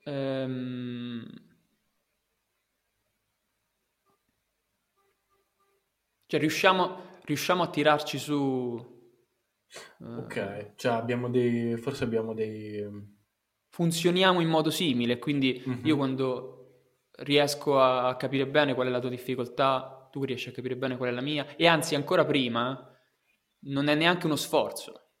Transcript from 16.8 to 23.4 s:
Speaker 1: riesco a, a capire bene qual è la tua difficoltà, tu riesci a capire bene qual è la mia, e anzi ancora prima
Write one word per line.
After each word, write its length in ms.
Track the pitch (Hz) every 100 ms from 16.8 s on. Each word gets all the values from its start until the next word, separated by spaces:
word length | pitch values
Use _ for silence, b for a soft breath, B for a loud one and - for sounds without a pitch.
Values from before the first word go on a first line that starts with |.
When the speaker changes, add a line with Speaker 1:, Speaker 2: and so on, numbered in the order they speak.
| _ _ _ -
Speaker 1:
riesco 600 | 123 143 143 143 - 139
a, 280 | 131 127 127
a 80 | 127
capire 300 | 135 139 135
bene 280 | 147 139
qual 140 | 123 127
è 20 |
la 100 | 123
tua 80 | 127
difficoltà, 1000 | 123 - 127 117 - 135 131 131 - -
tu 140 | 143
riesci 240 | 131 120 -
a 20 |
capire 240 | 123 127 123
bene 200 | 131 123
qual 140 | 123
è 20 |
la 80 | 123
mia, 340 | 139 151 131 -
e 100 | 165
anzi 280 | 160 -
ancora 300 | 147 143 180 151
prima 600 | 147 123 117 123 135 b b b b b _